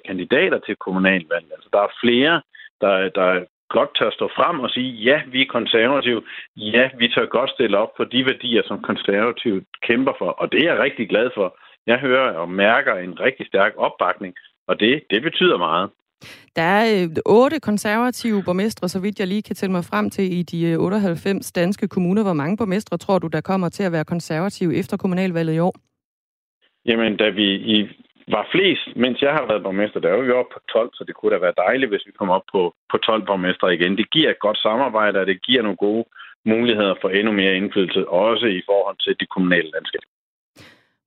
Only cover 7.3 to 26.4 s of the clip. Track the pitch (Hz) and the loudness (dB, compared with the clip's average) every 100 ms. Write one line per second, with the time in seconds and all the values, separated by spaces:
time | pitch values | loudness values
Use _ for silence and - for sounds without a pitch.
7.3 | 113 131 - 117 101 113 - 113 123 131 | 0 -2 0 0 2 0 -2 -2 0 0
8.3 | 127 123 113 - 101 - 101 - 101 113 | -2 0 0 0 -4 -4 -4 0 0 0
9.3 | 113 120 101 - - - 117 135 - 92 | -2 -2 -4 -4 -6 0 0 0 -2 -4
10.3 | - - - 160 127 131 139 104 98 123 | -4 -2 0 2 2 0 -2 -2 0 0
11.3 | 120 92 - - - - 120 135 127 127 | 0 -4 -6 -20 -8 -2 0 2 2 2
12.3 | 85 87 92 101 120 139 104 90 82 107 | -2 -4 2 4 4 2 -2 -4 -2 -2
13.3 | 127 - 95 101 - 123 - 92 - 92 | -2 -2 2 2 2 -2 0 -2 -2 -8
14.3 | 87 - _ - 92 104 147 - 196 165 | -14 -20 _ -6 0 2 0 0 -2 -2
15.3 | - 180 120 85 82 101 - _ _ - | 0 2 2 0 0 -2 -8 _ _ -20
16.3 | - _ - 165 202 226 208 175 156 - | -20 _ -2 0 2 2 0 -2 -2 2
17.3 | 208 262 311 - 208 214 214 247 247 233 | 4 4 2 -2 -2 0 0 0 -2 -2
18.3 | 208 180 180 214 - 180 190 185 202 190 | 0 0 -2 -2 -4 -6 -4 -4 -4 -2
19.3 | 202 - 202 196 185 170 208 208 - 190 | -4 -4 -4 -2 -2 -2 -2 -2 -2 -2
20.3 | 175 170 170 170 165 170 208 196 170 - | -2 -4 -2 0 0 0 0 0 -2 -2
21.3 | 196 - - 175 202 185 - 175 196 202 | -4 -4 -2 0 0 -4 0 0 2 2
22.3 | 160 143 214 220 185 - 170 - 190 165 | 0 0 -2 -2 -2 -2 -6 0 0 0
23.3 | 156 151 190 175 - 196 165 151 175 - | -4 -2 0 -2 -2 -2 -2 -2 -4 -4
24.3 | 156 190 - 180 160 196 202 196 180 190 | -4 -4 -2 0 0 -2 -4 -2 0 0
25.3 | 165 165 160 175 - _ _ _ _ _ | 0 0 0 0 -2 _ _ _ _ _
26.3 | _ | _